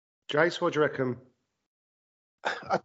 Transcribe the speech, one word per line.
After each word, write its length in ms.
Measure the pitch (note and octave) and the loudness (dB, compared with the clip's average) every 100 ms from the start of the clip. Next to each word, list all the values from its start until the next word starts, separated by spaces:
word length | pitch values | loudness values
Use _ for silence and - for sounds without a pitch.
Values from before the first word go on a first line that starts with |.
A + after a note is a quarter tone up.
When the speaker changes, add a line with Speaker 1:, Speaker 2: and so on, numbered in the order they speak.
| _ _ - | _ _ -4
Speaker 1:
Jace, 300 | C#3+ E3+ E3+ | 2 2 2
what 120 | F3 | 0
do 80 | C#3+ | 2
you 40 | D3 | 2
reckon? 300 | - B2+ A#2+ - _ _ _ _ _ _ _ _ _ _ _ | 0 -2 -4 -10 _ _ _ _ _ _ _ _ _ _ _
Speaker 2:
I, 360 | - - - - | -8 -6 -4 -4